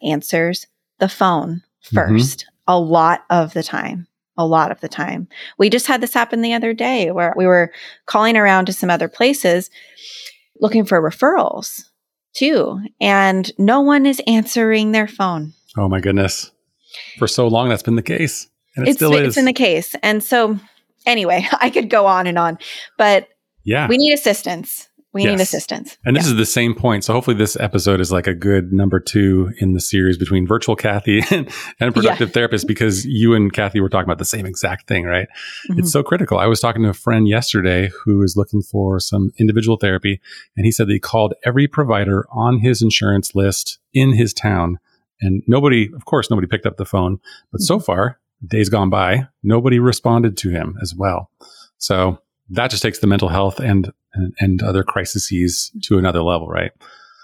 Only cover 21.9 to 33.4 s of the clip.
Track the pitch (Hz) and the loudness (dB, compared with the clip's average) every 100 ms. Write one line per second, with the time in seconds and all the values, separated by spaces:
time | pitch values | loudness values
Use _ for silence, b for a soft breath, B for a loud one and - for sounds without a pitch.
21.9 | 220 196 185 180 170 170 165 B B B | 2 4 2 0 0 -2 -4 B B B
22.9 | - 208 196 - _ _ _ 104 131 175 | 0 4 2 0 _ _ _ -2 0 2
23.9 | 247 294 285 220 202 - 170 - - - | 2 2 2 0 -2 -4 -10 -10 -14 -16
24.9 | _ _ 196 202 190 190 160 - - - | _ _ -2 0 2 0 -4 -8 -12 -14
25.9 | - 123 143 165 110 107 123 117 107 123 | -8 -2 0 2 0 0 0 -2 0 0
26.9 | 104 - 120 127 107 107 - 104 98 101 | 0 0 -2 0 0 0 -2 -2 0 0
27.9 | 95 85 92 95 85 98 98 90 95 95 | 0 0 -2 -2 -2 0 0 2 0 2
28.9 | 92 - 104 98 95 92 - 95 90 - | 0 0 0 2 2 0 -2 -2 0 -2
29.9 | 98 92 87 92 95 90 113 - 107 107 | 0 0 0 0 0 0 0 0 -2 -2
30.9 | 101 110 104 - 175 131 B B - 120 | -2 0 0 2 -2 -4 B B -4 -2
31.9 | 117 110 113 107 120 117 104 269 208 113 | 2 0 0 -2 0 0 -2 -2 -2 0
32.9 | 95 127 113 117 113 | -2 -2 2 4 4